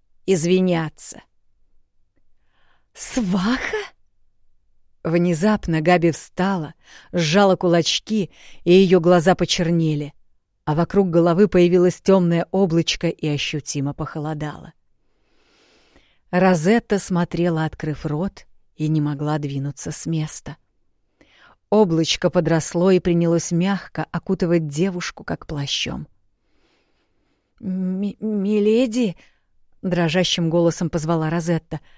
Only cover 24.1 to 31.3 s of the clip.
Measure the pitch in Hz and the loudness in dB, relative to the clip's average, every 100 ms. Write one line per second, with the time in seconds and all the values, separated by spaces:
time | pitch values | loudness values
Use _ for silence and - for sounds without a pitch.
24.1 | 175 - 190 175 170 156 143 190 180 - | -8 -4 -2 0 0 0 -2 -2 -4 -10
25.1 | - - 160 - 147 143 - - - 151 | -12 -10 -10 -8 -8 -6 -6 -6 -8 -12
26.1 | _ _ _ _ _ _ _ _ _ _ | _ _ _ _ _ _ _ _ _ _
27.1 | _ _ _ _ _ - 185 185 185 202 | _ _ _ _ _ -8 -6 -4 -4 -6
28.1 | - 214 214 196 214 208 220 254 226 226 | -6 -6 -4 0 2 2 2 2 0 -2
29.1 | 170 _ _ _ _ _ _ 190 175 170 | -4 _ _ _ _ _ _ -4 0 0
30.1 | 170 180 - 165 170 170 160 170 175 151 | 0 0 0 0 2 2 0 -2 -4 -2
31.1 | 165 156 | -2 0